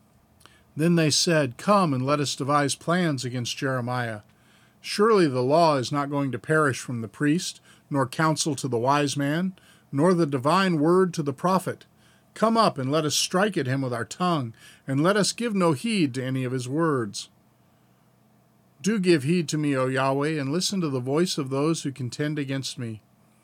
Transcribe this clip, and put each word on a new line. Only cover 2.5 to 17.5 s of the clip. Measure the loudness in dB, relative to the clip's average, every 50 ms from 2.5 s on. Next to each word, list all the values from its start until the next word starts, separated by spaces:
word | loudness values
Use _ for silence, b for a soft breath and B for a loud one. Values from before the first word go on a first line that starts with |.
| 0 2 2 0 -2
plans | -4 -4 -2 0 0 0 0 -2 -2 -4
against | -6 -6 -6 -6 -6 -6 -6
Jeremiah. | -4 -4 -4 -4 -4 -4 -4 -4 -4 -6 -8 -10 -14 _ b b b b b b b b b b
Surely | b -4 0 2 4 6 6 6 6
the | 4 2 2
law | 2 4 4 6 6 6 4
is | 2 0 -2
not | -2 -2 -2 -2
going | -2 -2 -2 -2
to | -4 -4
perish | -2 0 2 2 2 2 0 -2
from | -6 -8 -6 -6
the | -8 -8
priest, | -4 0 2 2 2 2 -2 -6 -10 -12 b b b b b b
nor | -2 0 0
counsel | 0 0 0 0 2 2 0 -2 -4 -4
to | -4 -4 -2
the | -2 0
wise | 2 2 2 2 2 0 -2
man, | -2 -2 -2 -2 -2 -2 -4 -6 b b b b b b b
nor | 0 2 4 4 4
the | 4 2
divine | 0 0 0 0 2 2 2 2 2 2 2
word | 4 4 4 4 4 2
to | 0 -4
the | -4 -4 -4
prophet. | -2 0 0 0 0 0 -4 -8 -10 -14 _ _ b b b b b b b
Come | b 0 0 2 4
up | 4 4 2 2 0
and | -2 0
let | 0 0 0
us | 0 0
strike | -2 -2 0 0 0 0 0 0 -2
at | -2
him | -2 -2 -2
with | -2 -2
our | -4 -4 -6
tongue, | -8 -6 -2 -2 0 0 -2 -4 -6 -10 B B B B B B
and | B 0 2
let | 2 2 2
us | 2 0 0
give | -2 -4 -4 -2 0
no | 2 2 2
heed | 2 0 -2 -2 0 0 0 0 -2
to | -4 -6
any | -4 -4 -4
of | -4 -4
his | -4 -6 -6
words." | -4 -4 -2 0 0 0 -2 -2 -4 -8 -12 -14 -16 _ _ _ _